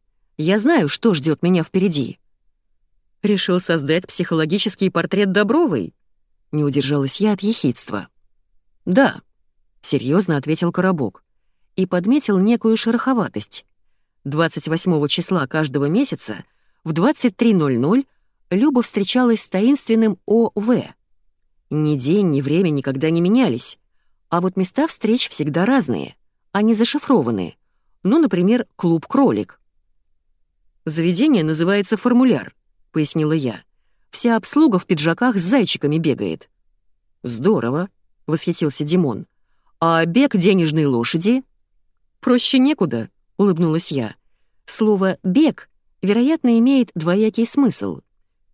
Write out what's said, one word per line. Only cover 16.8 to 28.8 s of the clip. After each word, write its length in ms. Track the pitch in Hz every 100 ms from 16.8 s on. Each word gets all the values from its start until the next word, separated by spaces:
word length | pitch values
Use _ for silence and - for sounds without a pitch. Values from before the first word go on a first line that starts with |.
в 80 | 160
двадцать 460 | 160 220 302 247 -
три 160 | 233
ноль 240 | 190 147 120
ноль 260 | 139 247 269 _ _ _ _
Люба 320 | 185 294 247
встречалась 600 | 220 208 196 247 247 220
с 40 | -
таинственным 720 | 185 226 285 - 226 220 180 -
О 260 | 226 226
В. 300 | - 214 220 - - _ _ _ _ _ _ _
Ни 280 | 151 151 143
день, 320 | 127 202 190
ни 120 | 139
время 280 | 135 165 180
никогда 400 | 143 139 135 156
не 120 | 165
менялись, 580 | 180 233 220 113 - - _ _ _ _ _
а 120 | 170
вот 160 | 185 190
места 280 | 185 - 320
встреч 440 | - 214 233 -
всегда 360 | - 147 143 202
разные, 500 | 269 151 92 65 - _ _ _
они 240 | 196 220 214
зашифрованы. 800 | 233 294 - 240 120 107 85 - _ _ _ _
Ну, 160 | 185 302
например, 480 | 269 180 180 240 -
клуб 320 | -